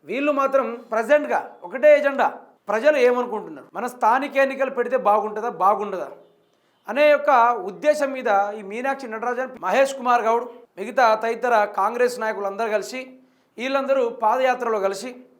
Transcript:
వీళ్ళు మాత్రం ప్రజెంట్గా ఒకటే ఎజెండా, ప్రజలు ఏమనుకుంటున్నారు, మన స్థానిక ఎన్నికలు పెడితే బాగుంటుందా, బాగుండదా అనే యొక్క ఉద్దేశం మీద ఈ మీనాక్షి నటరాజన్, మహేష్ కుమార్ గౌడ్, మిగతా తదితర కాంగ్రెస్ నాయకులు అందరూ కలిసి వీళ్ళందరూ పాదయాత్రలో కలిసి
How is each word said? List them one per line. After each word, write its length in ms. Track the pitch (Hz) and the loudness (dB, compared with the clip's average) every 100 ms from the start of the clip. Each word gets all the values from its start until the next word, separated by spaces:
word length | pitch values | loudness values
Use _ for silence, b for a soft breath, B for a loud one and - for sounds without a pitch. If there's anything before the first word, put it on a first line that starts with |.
| 143 | -8
వీళ్ళు 240 | 233 294 277 | -4 -2 0
మాత్రం 260 | 269 269 233 240 - | 0 0 -2 -8 -6
ప్రజెంట్గా 460 | 220 226 294 269 208 - - 180 | -4 2 2 2 -4 -4 -16 -14
ఒకటే 220 | 233 302 285 | 2 6 6
ఎజెండా, 280 | 277 262 190 - - _ - | 4 0 0 -2 -20 _ -4
ప్రజలు 260 | 214 277 302 247 | 0 2 4 4
ఏమనుకుంటున్నారు, 640 | 247 240 208 170 147 - 170 | 2 -2 -6 -10 -16 -14 -8
మన 100 | 233 | -8
స్థానిక 420 | 247 220 254 277 269 | 0 2 2 0 0
ఎన్నికలు 280 | 269 269 262 233 | 0 0 -4 -2
పెడితే 200 | 240 254 202 | -2 0 2
బాగుంటుందా, 420 | 214 214 214 233 175 | 2 0 -6 -8 0
బాగుండదా 440 | 185 208 208 185 139 - _ _ _ _ _ _ - | 2 2 -2 -6 -10 -14 _ _ _ _ _ _ -6
అనే 160 | 233 294 | 2 4
యొక్క 180 | 285 294 254 233 240 185 | 4 4 4 4 2 -6
ఉద్దేశం 400 | 190 294 302 277 262 | -2 0 2 0 -2
మీద 140 | 233 196 202 214 | 0 0 0 -6
ఈ 20 | 196 | -10
మీనాక్షి 340 | 214 262 269 262 | -6 -4 -6 -8
నటరాజన్, 360 | 220 233 240 262 - | -6 -6 -4 -8 -6
మహేష్ 300 | 175 240 269 269 | -2 2 2 0
కుమార్ 260 | 247 240 220 | 0 0 2
గౌడ్, 180 | 233 240 - _ - | 0 -2 -16 _ -12
మిగతా 280 | 208 233 233 220 | -6 2 4 4
తదితర 320 | 226 233 240 226 208 - | -2 -2 2 2 2 0
కాంగ్రెస్ 380 | 196 240 247 202 | -2 0 -2 0
నాయకులు 260 | 220 196 202 | -6 -4 -6
అందరూ 200 | 196 226 214 | -4 -2 -2
కలిసి 240 | 190 254 262 - b b b - | -4 -12 -14 -20 b b b -10
వీళ్ళందరూ 440 | 254 277 262 269 240 233 | -4 -2 0 0 0 0
పాదయాత్రలో 560 | 220 247 262 254 240 220 190 | 0 2 0 0 -2 -2 -2
కలిసి 240 | 196 247 247 - | -4 -10 -14 -20